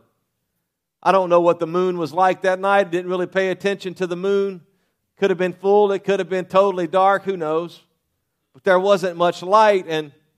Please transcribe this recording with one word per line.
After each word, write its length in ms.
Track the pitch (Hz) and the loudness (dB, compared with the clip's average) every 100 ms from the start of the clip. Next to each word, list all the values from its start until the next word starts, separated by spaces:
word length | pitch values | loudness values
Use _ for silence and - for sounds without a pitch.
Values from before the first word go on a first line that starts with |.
| _ _ _ _ _ _ _ _ _ _ | _ _ _ _ _ _ _ _ _ _
I 100 | 175 | 0
don't 200 | 190 180 | 2 4
know 100 | 175 | 4
what 160 | 170 170 | 4 2
the 80 | 165 | -2
moon 320 | 175 185 180 | -2 -2 -2
was 160 | 156 | -4
like 300 | 160 185 185 | 0 0 0
that 160 | 190 185 | -2 -2
night. 320 | 196 202 185 | 0 0 0
Didn't 180 | 175 180 | -4 -4
really 160 | 185 180 | -6 -4
pay 240 | 190 190 | -2 -4
attention 460 | 180 202 196 190 170 | -2 -4 -6 -8 -8
to 100 | 180 | -8
the 100 | 175 | -6
moon. 460 | 190 202 196 180 _ _ _ _ _ - | -2 -2 -2 -8 _ _ _ _ _ -4
Could 120 | 196 | -2
have 80 | 175 | -2
been 160 | 185 | -4
full. 380 | 175 196 208 202 | -4 2 2 2
It 120 | 196 | 0
could 160 | 190 196 | -2 -2
have 100 | 170 | -2
been 160 | 185 180 | -6 -2
totally 420 | 190 202 185 170 | 0 2 0 -2
dark. 360 | 185 190 196 | 0 2 0
Who 140 | 185 190 | -4 -6
knows? 460 | 151 160 170 - _ _ _ _ _ _ _ | -4 -4 -6 -14 _ _ _ _ _ _ _
But 100 | _ | _
there 160 | 202 185 | 0 2
wasn't 380 | 196 196 180 170 | 4 2 0 0
much 260 | 175 - | -2 -2
light. 420 | 180 214 214 196 165 | 2 4 6 4 0
And 240 | 156 151 _ _ | -6 -6 _ _